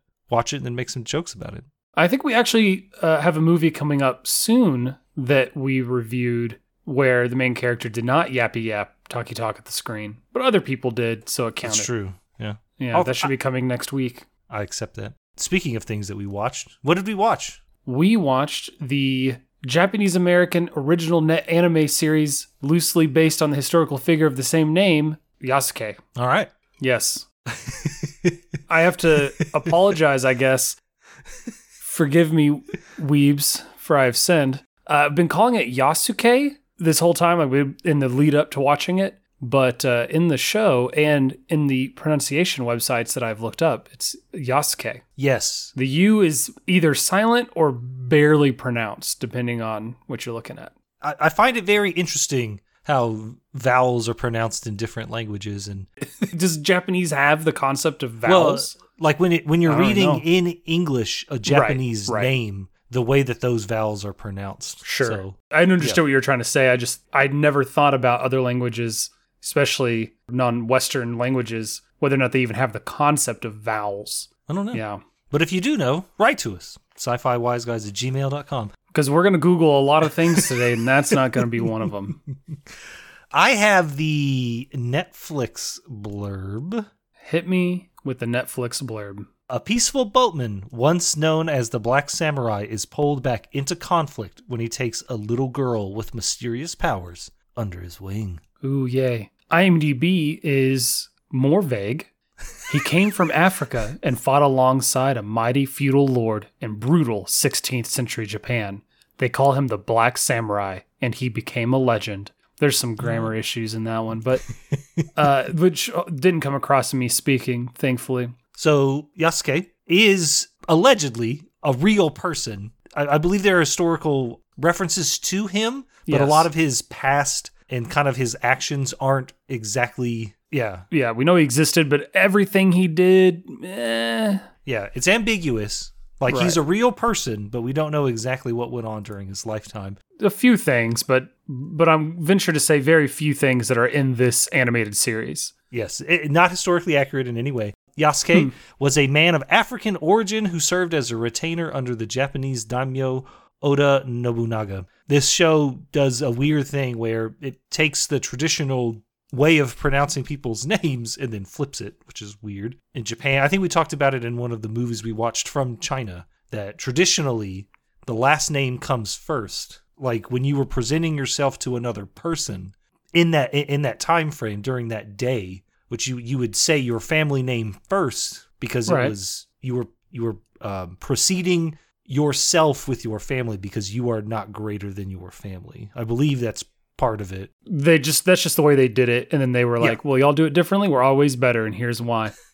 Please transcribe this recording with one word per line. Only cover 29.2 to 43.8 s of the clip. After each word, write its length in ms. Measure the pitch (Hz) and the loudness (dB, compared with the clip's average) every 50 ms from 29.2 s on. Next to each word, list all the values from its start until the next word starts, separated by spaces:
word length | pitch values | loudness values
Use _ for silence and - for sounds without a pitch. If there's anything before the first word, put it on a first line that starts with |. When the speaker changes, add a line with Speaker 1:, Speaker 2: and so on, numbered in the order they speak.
| 143 139 - - 156 - - | 2 0 -2 -4 -6 -2 -2
Speaker 2:
apologize, 720 | 151 - 170 165 175 190 202 196 151 160 147 139 135 123 | -4 0 2 4 4 6 4 4 4 2 2 4 4 2
I 100 | 131 127 | 2 2
guess. 420 | 123 135 131 131 127 - - - - _ _ _ _ _ - - - - - - - - - - - _ _ | 4 4 2 2 2 0 -2 -4 -8 _ _ _ _ _ -20 -20 -20 -20 -18 -18 -16 -16 -16 -18 -18 _ _
Forgive 640 | _ - - - - - 165 139 139 165 170 156 | _ -16 -14 -12 0 0 0 4 6 4 4 6
me, 300 | 160 160 147 147 147 - - - - - - - - - | 4 4 4 4 2 0 -4 -12 -14 -14 -14 -18 -10 -6
weebs, 640 | 160 135 147 147 143 143 147 143 143 - - - - - - | 0 2 4 6 6 6 4 4 0 -2 -2 -4 -8 -14 -20
for 200 | - - - 156 139 | -20 -2 2 4 4
I 60 | 135 | 4
have 100 | 123 120 | 4 2
sinned. 480 | - - - 175 160 139 131 131 139 - _ _ _ _ - | 2 2 4 4 4 4 2 -2 -4 -10 _ _ _ _ 0
Uh, 180 | 151 143 147 | 2 2 2
I've 80 | 151 147 | 2 2
been 140 | 160 175 156 | 2 2 2
calling 260 | - 160 220 247 240 | 4 2 2 4 4
it 160 | 214 135 117 127 | 0 -2 -2 0
Yasuke 840 | 127 131 143 156 - - - 208 - - 233 240 262 294 285 277 _ _ _ _ _ | 2 2 2 2 2 -2 -2 -2 2 4 4 4 4 2 -2 -4 _ _ _ _ _
this 220 | 170 160 156 - | 2 2 2 4
whole 140 | 165 175 175 | 4 4 4
time, 240 | - 175 170 175 170 | 4 4 2 4 2
like, 120 | 156 131 | 2 2
we, 240 | 131 139 143 139 139 - _ | 2 2 0 0 -4 -4 _
in 140 | 175 151 147 | 0 2 2
the 100 | 135 127 | 2 2
lead 260 | 123 135 147 151 143 | 2 4 4 4 4
up 160 | 147 151 - | 2 0 0
to 80 | - 139 | -2 0
watching 380 | 135 139 147 143 - - 180 190 | 2 2 2 2 0 -2 0 0
it. 200 | 196 196 - _ _ _ _ _ 135 | -2 -2 -4 _ _ _ _ _ -6
But, 400 | 120 127 139 131 131 123 - - | 0 2 4 4 2 0 0 0
uh, 220 | 135 120 120 120 - | 0 2 0 0 0
in 200 | - 160 175 170 | 0 2 2 2
the 80 | 147 | 2
show 520 | 127 - - - 214 220 196 139 123 123 127 | 0 -2 -2 0 2 2 4 4 4 2 0
and 460 | - 151 151 151 147 143 135 131 131 - _ _ | 2 2 4 4 4 4 2 0 -2 -4 _ _
in 180 | 170 156 147 | 0 0 2
the 220 | 139 135 131 131 131 | 2 0 0 -2 -4
pronunciation 760 | - - - 156 151 143 - - 143 151 180 180 - 143 123 | -8 -6 -2 -2 0 0 0 -2 0 0 0 0 -2 -4 -2
websites 480 | 120 120 117 - - 127 117 117 - - | -2 -2 -2 -2 -2 -2 -2 -2 -4 -4
that 100 | - 120 | -4 -4
I've 160 | 113 110 104 | -4 -4 -6
looked 180 | 113 113 - - | -8 -8 -4 0
up, 280 | 165 160 127 110 | 0 0 0 -2